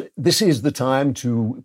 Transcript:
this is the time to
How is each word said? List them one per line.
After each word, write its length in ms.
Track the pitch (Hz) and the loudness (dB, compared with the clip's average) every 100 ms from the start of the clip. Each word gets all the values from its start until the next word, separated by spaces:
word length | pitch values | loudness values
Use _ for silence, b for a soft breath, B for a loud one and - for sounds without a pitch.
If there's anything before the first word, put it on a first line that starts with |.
| - - | -4 -2
this 240 | 160 170 | 0 2
is 220 | 208 127 | 2 2
the 80 | 143 | 0
time 420 | - 127 131 143 | -2 0 2 0
to 500 | - 123 117 113 - | -2 -2 0 -2 -4